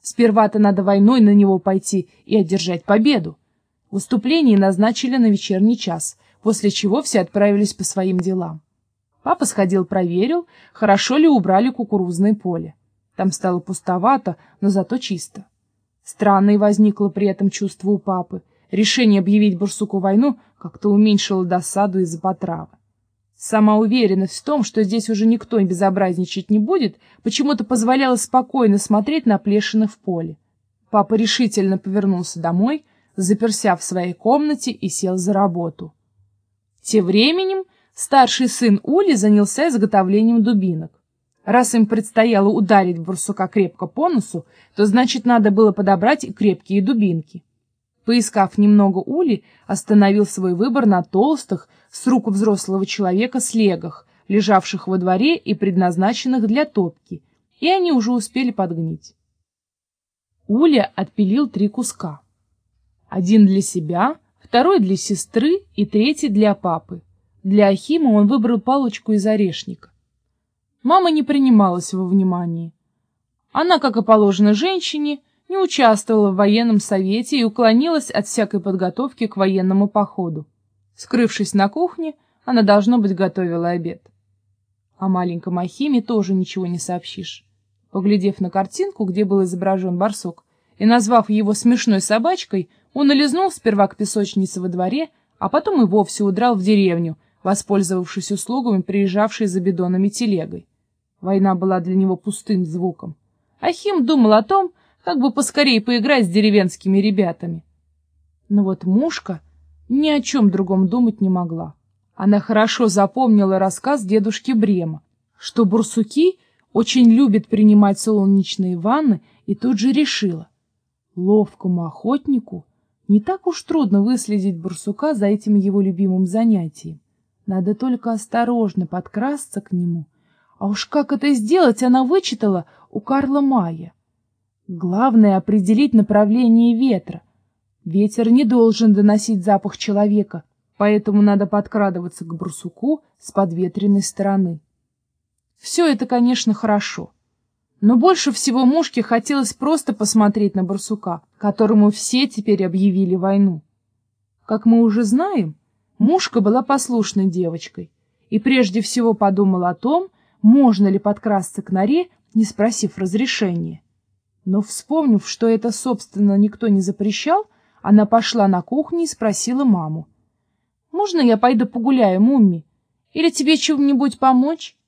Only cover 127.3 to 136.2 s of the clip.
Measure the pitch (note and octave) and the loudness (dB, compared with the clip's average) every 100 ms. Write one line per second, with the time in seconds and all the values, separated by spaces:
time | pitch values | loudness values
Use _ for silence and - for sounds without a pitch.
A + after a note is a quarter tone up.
127.3 | _ - F#3+ F3+ G#3 C4 B3 A#3 A3+ G#3+ | _ -6 -4 -4 -4 -4 -4 -4 -8 -6
128.3 | A#3 A#3+ A#3+ A3 F3+ E3+ F3+ - G#3 B3+ | -4 -2 0 -2 -4 -6 -8 -10 -6 -6
129.3 | C#4+ - - G3+ F3+ F3 E3+ D#3 _ _ | -6 -10 -14 -8 -6 -4 -6 -10 _ _
130.3 | _ _ _ G3 G3+ - D4+ C#4+ C#4 C#4+ | _ _ _ -6 -6 -4 -4 -2 -2 0
131.3 | C4+ G#3+ F4 D#4 A3+ B3+ B3+ C4 F#4 F#4 | -2 0 2 2 2 2 2 2 0 -2
132.3 | A#3 G#3+ F#3 E3 _ _ - G#3 C4+ C#4 | -4 -2 -2 -6 _ _ -12 -4 -4 -2
133.3 | C#4 C#4 C4 F3 E3 E3+ _ _ _ _ | 0 0 0 -2 -6 -14 _ _ _ _
134.3 | _ _ _ _ F3 F3 F#3 C4 A3+ G#3+ | _ _ _ _ -8 -4 0 2 4 4
135.3 | F#3+ F#3 G#3 F#3 A3 C#4+ A3 G#3 G#3 | 4 0 0 2 2 4 2 2 2